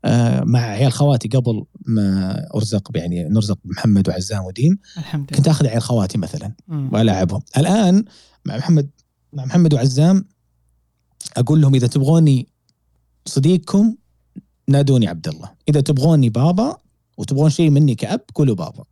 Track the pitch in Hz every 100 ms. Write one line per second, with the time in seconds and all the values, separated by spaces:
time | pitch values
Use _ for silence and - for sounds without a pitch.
0 | - 120 117 127 - 120 117 104 135 113
1 | 143 131 113 131 123 107 - - - 110
2 | 101 95 95 95 - - 107 104 - -
3 | 85 87 80 107 101 101 - 92 117 98
4 | 95 92 92 107 92 95 143 196 _ -
5 | 156 151 139 139 139 151 139 113 - 117
6 | 95 - 90 - 101 - - 156 135 107
7 | 127 - 92 98 - - 160 208 190 190
8 | 220 _ _ _ - 113 139 160 143 _
9 | _ _ _ 147 131 180 165 143 131 127
10 | 160 190 196 _ _ _ _ _ _ _
11 | _ _ - - 123 156 143 135 120 143
12 | 135 165 156 131 - _ _ _ _ _
13 | _ _ - - 139 180 - 196 220 226
14 | _ _ _ - _ _ - 139 139 131
15 | 104 85 82 76 - _ - 147 139 139
16 | 147 156 123 113 147 180 254 - _ _
17 | _ - - 135 156 143 165 143 151 113
18 | 107 - _ - 143 98 80 - -